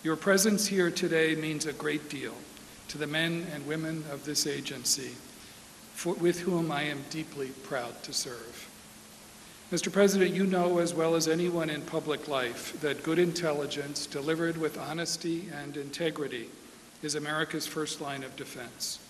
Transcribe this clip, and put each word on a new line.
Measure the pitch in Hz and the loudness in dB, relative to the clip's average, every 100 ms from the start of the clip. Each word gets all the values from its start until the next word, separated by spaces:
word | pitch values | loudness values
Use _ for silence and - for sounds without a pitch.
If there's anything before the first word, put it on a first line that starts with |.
Your | 160 | 0
presence | 156 202 190 214 202 - | 0 6 6 6 4 4
here | 196 175 | 4 4
today | 170 175 165 160 | 2 2 4 4
means | 160 156 151 151 | 2 0 -2 -4
a | |
great | 135 151 147 - | -2 -2 -2 -4
deal | 139 123 - - - - - - | -8 -6 -8 -14 -16 -18 -18 -12
to | 151 | -6
the | 147 | -2
men | 156 165 170 170 | 0 2 0 -4
and | 151 139 | -6 -4
women | 156 160 160 151 | -2 -2 -4 -6
of | 139 | -8
this | 147 147 151 | -2 0 0
agency, | 139 135 135 120 147 127 123 - - - - - - - | -2 -6 -4 -2 -2 -2 -10 -16 -18 -18 -18 -20 -20 -16
for, | - 170 | -6 -4
with | 170 175 170 | 2 2 4
whom | 175 175 160 | 2 2 2
I | 143 | 0
am | 147 139 135 | 0 -4 -6
deeply | 160 156 143 135 131 | -6 -6 -6 -6 -6
proud | - 139 120 113 | -4 -4 -4 -8
to | - | -6
serve. | 139 139 120 113 - - - - - - - - - - - - | -4 -4 -8 -12 -14 -16 -18 -20 -20 -20 -20 -20 -20 -20 -20 -4
Mister | 175 - | -2 2
President, | 190 202 196 180 | 6 8 8 6
you | 175 196 | 6 4
know | 185 175 175 | 6 6 4
as | 170 | 4
well | 151 165 165 | 4 4 4
as | 160 | 4
anyone | 165 175 170 156 | 4 2 2 0
in | 151 | -2
public | 151 160 151 143 151 | -2 -2 -2 -4 0
life | 139 123 117 - - | 0 0 -2 -8 -2
that | 147 135 | 0 0
good | 165 165 | 2 4
intelligence | 175 170 165 147 139 143 143 143 - | 4 4 0 0 -2 -4 -4 -6 -4
delivered | 147 143 160 165 160 | -4 0 2 2 2
with | 156 - | -2 -2
honesty | 139 160 165 - 175 165 196 143 | -6 -4 -2 -2 -2 -2 -4 -8
and | 143 147 | -8 -8
integrity | 139 - 165 151 135 120 110 - - - - - | -8 -2 -2 0 -4 -4 -8 -14 -20 -20 -20 -10
is | 151 147 | -4 -4
America's | 147 156 160 160 - | -2 0 0 -2 -2
first | 160 151 - | -2 -4 -4
line | 147 135 | -6 -6
of | 131 131 | -8 -10
defense. | 131 147 120 120 - - | -10 -10 -12 -6 -6 -6